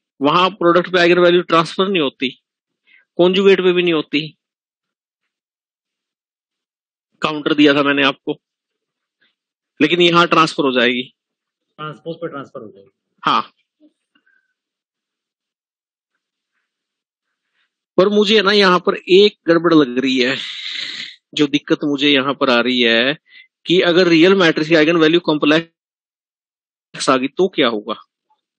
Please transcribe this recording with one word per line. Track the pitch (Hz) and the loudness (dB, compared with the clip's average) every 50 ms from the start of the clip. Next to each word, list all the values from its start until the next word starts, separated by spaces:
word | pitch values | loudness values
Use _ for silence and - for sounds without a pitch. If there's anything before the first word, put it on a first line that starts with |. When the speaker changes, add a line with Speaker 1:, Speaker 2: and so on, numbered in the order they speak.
| _ _ _ _ | _ _ _ _
Speaker 1:
वहां | 131 143 156 175 185 185 196 | -2 0 0 0 0 -2 -2
product | - 170 175 170 180 175 175 180 | -2 -2 0 0 0 -2 -2 -2
पे | 180 | 0
आइगन | 175 175 175 180 | 2 2 2 2
value | 180 175 175 180 170 | 2 2 2 2 0
transfer | - 170 165 165 160 - - 190 196 | 0 0 -2 -2 -2 -4 -6 -4 -2
नहीं | 202 175 147 | -2 -2 -2
होती, | 131 - _ 135 127 120 _ _ _ _ _ _ _ _ _ _ _ _ _ _ _ _ - | -4 -6 _ -8 -8 -8 _ _ _ _ _ _ _ _ _ _ _ _ _ _ _ _ 0
Conjugate | 175 185 190 185 196 196 190 180 | 0 2 2 2 4 4 4 4
पे | 180 185 175 | 2 0 0
भी | 180 180 | 0 0
नहीं | 175 165 | 0 -2
होती। | 151 147 - - 147 160 151 - _ _ _ _ _ _ _ _ _ _ _ _ _ _ _ _ _ _ _ _ _ _ _ _ _ _ _ _ _ _ _ _ _ _ _ _ _ _ _ _ _ _ _ _ _ _ _ _ _ _ _ _ _ _ _ _ _ - | -2 -4 -4 -6 -6 -6 -8 -16 _ _ _ _ _ _ _ _ _ _ _ _ _ _ _ _ _ _ _ _ _ _ _ _ _ _ _ _ _ _ _ _ _ _ _ _ _ _ _ _ _ _ _ _ _ _ _ _ _ _ _ _ _ _ _ _ _ -6
Counter | 156 156 151 143 - 160 | -6 -6 -4 -4 -4 0
दिया | 147 147 147 143 | 2 4 4 4
था | 147 139 | 2 0
मैंने | 143 143 143 139 | -2 -2 0 -2
आपको, | 135 139 - _ - 147 - _ _ _ _ _ _ _ _ _ _ _ _ _ _ _ _ _ _ _ _ _ _ _ _ _ _ _ _ | -2 -4 -4 _ -12 -12 -12 _ _ _ _ _ _ _ _ _ _ _ _ _ _ _ _ _ _ _ _ _ _ _ _ _ _ _ _
लेकिन | 143 151 170 175 | -2 -2 0 0
यहाँ | 175 170 170 170 175 | 0 2 2 2 2
transfer | 160 165 165 160 156 - - 147 | 2 2 0 0 0 -2 -4 -4
हो | 135 127 | -2 0
जाएगी। | 123 117 123 127 123 127 - _ _ _ _ _ _ _ _ _ _ _ _ _ - | 0 0 0 -2 -4 -8 -10 _ _ _ _ _ _ _ _ _ _ _ _ _ -16
Speaker 2:
ट्रांसपोज | 151 151 151 147 _ 165 165 | -16 -16 -16 -16 _ -14 -14
पे | 170 170 156 | -12 -12 -12
ट्रांसफर | 147 139 131 131 _ 135 | -12 -14 -16 -16 _ -20
हो | 113 104 | -20 -20
जाएगी। | - 98 98 98 _ _ _ _ _ _ - | -20 -20 -20 _ _ _ _ _ _ _ -4
Speaker 1:
हाँ, | 156 135 113 - - _ _ _ _ _ _ _ _ _ _ _ _ _ _ _ _ _ 1077 _ _ _ _ _ _ _ _ _ _ _ _ _ _ _ _ _ _ _ _ _ _ _ _ _ _ _ _ _ _ _ _ _ _ _ _ _ _ _ _ _ _ _ _ _ _ _ _ _ _ _ _ _ _ _ _ _ _ _ _ _ _ _ _ _ _ _ _ _ _ _ - | -2 -2 -2 -4 -8 _ _ _ _ _ _ _ _ _ _ _ _ _ _ _ _ _ _ _ _ _ _ _ _ _ _ _ _ _ _ _ _ _ _ _ _ _ _ _ _ _ _ _ _ _ _ _ _ _ _ _ _ _ _ _ _ _ _ _ _ _ _ _ _ _ _ _ _ _ _ _ _ _ _ _ _ _ _ _ _ _ _ _ _ _ _ _ _ _ 0
पर | 185 202 | 0 2
मुझे | 208 208 214 190 220 214 185 | 2 0 2 2 2 2 2
ना | 190 208 | 2 2
यहाँ | 208 202 190 180 175 | 4 4 4 2 2
पर | - 196 185 | 0 -2 -6
एक | - - - 175 190 208 208 - _ _ | -6 0 2 4 4 4 4 0 _ _
गड़बड़ | 160 165 170 165 175 165 | 0 0 0 2 2 4
लग | 156 147 123 120 127 | 4 2 2 -2 -4
रही | 127 135 131 131 | -4 -2 -2 -2
है, | 123 127 139 - - - - - - - - - - - - - - - - _ _ _ - | -2 -2 -4 -6 -10 -14 -16 -16 -16 -14 -14 -12 -14 -14 -14 -16 -18 -18 -20 _ _ _ -4
जो | - 147 | -2 -2
दिक्कत | 139 139 147 - - 165 - - | -2 -2 -4 -2 -2 -4 -4 -2
मुझे | 147 143 135 139 147 | -4 -4 -2 0 0
यहाँ | 143 135 127 143 135 | 0 0 0 -2 -4
पर | - 143 131 | -2 -2 0
आ | 123 120 | 0 0
रही | 117 127 127 123 | 0 -2 -2 0
है | 120 113 113 113 120 135 156 - _ _ - - - _ _ _ _ | 0 2 2 0 0 -2 -4 -8 _ _ -20 -20 -20 _ _ _ _
कि | - 170 180 | -2 0 0
अगर | 170 175 165 175 185 170 | 2 2 2 2 2 2
real | 170 160 160 190 196 | 4 4 4 4 4
मैट्रिक्स | 196 180 160 151 - 156 151 | 2 2 0 0 -2 -2 0
की | 170 | 2
आइगन | 156 156 156 170 | 2 2 2 2
value | 170 160 156 165 175 | 2 2 2 2 0
complex | - - 156 147 151 147 151 160 165 165 _ _ _ _ _ _ _ _ _ _ _ _ _ _ _ _ _ _ _ _ _ _ _ _ _ - - - | -2 -2 -4 -2 0 0 0 0 -2 -6 _ _ _ _ _ _ _ _ _ _ _ _ _ _ _ _ _ _ _ _ _ _ _ _ _ -8 -2 -2
आ | 131 | 0
गई | 131 127 135 | 0 -2 -4
तो | - - 180 190 | -2 -2 -2 -2
क्या | - - 143 120 | 0 0 -2 0
होगा? | 117 104 104 117 104 - - _ _ _ _ _ _ _ _ _ _ | -2 -4 -8 -10 -12 -12 -12 _ _ _ _ _ _ _ _ _ _